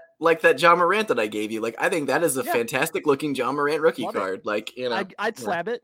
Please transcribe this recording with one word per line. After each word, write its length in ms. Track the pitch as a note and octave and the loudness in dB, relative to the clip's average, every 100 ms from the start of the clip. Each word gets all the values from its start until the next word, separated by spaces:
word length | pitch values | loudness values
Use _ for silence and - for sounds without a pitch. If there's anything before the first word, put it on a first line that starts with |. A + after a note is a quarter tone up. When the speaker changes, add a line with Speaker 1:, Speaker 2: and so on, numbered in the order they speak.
| - - | -6 -2
Speaker 1:
like 220 | E3 E3 | 0 4
that 200 | E3+ C3+ | 4 6
Ja 140 | E3+ E3+ | 6 6
Morant 320 | F3 G#3 G#3 | 4 2 0
that 100 | A#2+ | 0
I 80 | A2 | -2
gave 240 | G#2+ G#2+ | -2 -4
you. 100 | A2 | -4
Like, 140 | A2+ - | -4 -2
I 100 | E3+ | -2
think 180 | F3+ C#3 | 0 0
that 160 | C#3+ | 0
is 140 | E3+ C3 | 0 0
a 60 | |
Speaker 2:
Yeah. 80 | D#4+ | -2
Speaker 1:
fantastic 520 | A#2+ A#2 C3 D#3+ F#3+ D3 | -2 0 -2 -2 0 0
looking 280 | C#3 D3+ | 0 0
Ja 160 | C3 A#2+ | -2 -2
Morant 300 | D3 C#3+ D#3 | -2 -2 2
rookie 200 | D#3+ - | 2 0
Speaker 2:
Love 100 | G3+ | -4
it. 40 | A2 | -4
Speaker 1:
card. 220 | F#2+ F#2+ | -4 -4
Like, 320 | A2 G#2+ A2 B2 | -4 -4 -6 -8
you 120 | B2 | -4
know, 60 | A2+ | -4
Speaker 2:
I'd, 160 | F#3+ - | -6 -6
I'd 180 | G#3+ A3+ | -6 -6
Speaker 1:
yeah. 60 | |
Speaker 2:
slab 220 | G#3+ E3+ F3 | -6 -4 -4
it. 140 | A#3+ | -8